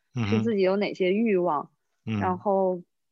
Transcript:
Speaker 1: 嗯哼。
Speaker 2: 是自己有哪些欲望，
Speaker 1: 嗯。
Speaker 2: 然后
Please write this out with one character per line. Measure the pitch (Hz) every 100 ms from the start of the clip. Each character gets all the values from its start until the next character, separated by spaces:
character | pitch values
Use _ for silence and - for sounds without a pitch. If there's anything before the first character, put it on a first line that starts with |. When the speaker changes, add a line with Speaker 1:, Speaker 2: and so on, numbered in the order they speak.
| _ 127
Speaker 1:
嗯 | 151
哼。 | 220
Speaker 2:
是 |
自 | 220 202
己 |
有 | 185 196
哪 | 196
些 | - 185
欲 | 202 233 185
望， | 175 147 - _ _ _ -
Speaker 1:
嗯。 | 214
Speaker 2:
然 | 185 180
后 | 208 196 185 180 - _ _